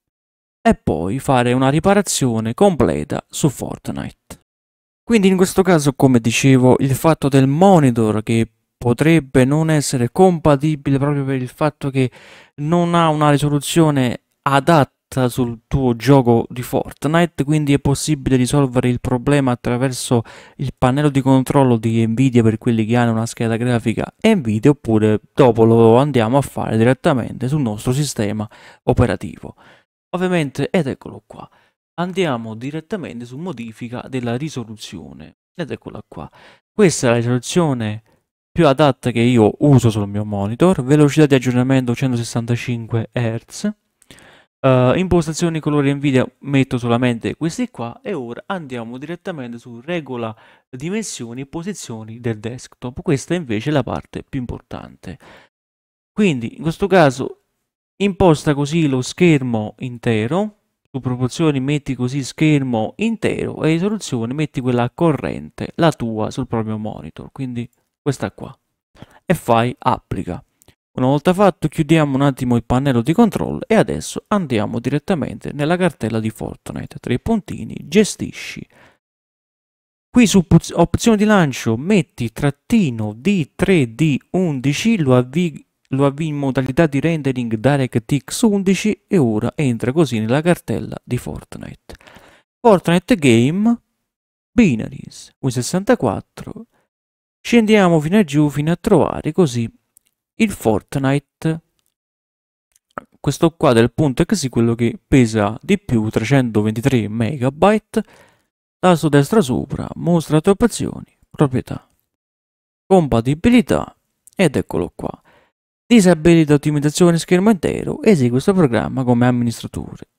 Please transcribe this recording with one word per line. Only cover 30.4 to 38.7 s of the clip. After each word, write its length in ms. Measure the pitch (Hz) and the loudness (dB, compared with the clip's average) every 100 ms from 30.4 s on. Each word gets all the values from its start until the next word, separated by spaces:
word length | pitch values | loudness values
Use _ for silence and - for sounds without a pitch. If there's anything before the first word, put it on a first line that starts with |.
| 143 - 139 | -2 -4 -4
ed 180 | 190 135 | -2 -4
eccolo 360 | - - - - | -6 -12 -18 -20
qua, 240 | - - _ _ _ _ | -20 -20 _ _ _ _
andiamo 600 | - 180 180 170 120 113 | -10 -6 -4 -2 -2 -6
direttamente 680 | 110 131 156 - 208 123 117 | -10 -10 -10 -10 -10 -10 -12
su 140 | 120 131 | -14 -12
modifica 680 | 185 131 117 113 120 120 - | -12 -10 -12 -12 -12 -12 -8
della 260 | 127 120 123 | -6 -4 -4
risoluzione, 1000 | 156 131 110 107 - 85 67 67 82 _ _ - | -6 -8 -12 -14 -16 -16 -16 -18 -20 _ _ -12
ed 160 | 139 | -10
eccola 320 | 110 - - - | -10 -14 -16 -18
qua. 240 | - 71 _ - _ _ | -16 -16 _ -20 _ _
Questa 380 | - 135 - 123 | 2 2 2 0
è 20 | |
la 40 | 117 | 0
risoluzione 880 | 117 123 - 180 160 123 107 107 _ _ _ _ _ | 0 -2 -2 -2 0 -2 -6 -10 _ _ _ _ _
più 160 | - | 2
adatta 440 | 156 | 2